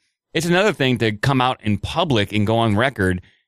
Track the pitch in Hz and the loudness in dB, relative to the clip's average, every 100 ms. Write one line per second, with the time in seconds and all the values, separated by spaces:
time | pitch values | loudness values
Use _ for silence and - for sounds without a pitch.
0 | _ _ _ 160 170 175 208 175 131 120 | _ _ _ -6 0 2 2 0 0 0
1 | 113 107 135 135 123 120 107 101 - 156 | 0 0 0 2 0 -2 -2 -4 -4 -4
2 | 175 117 101 104 104 113 113 101 131 - | 0 0 0 0 0 0 0 0 -2 0
3 | 92 90 - _ | -2 -2 -8 _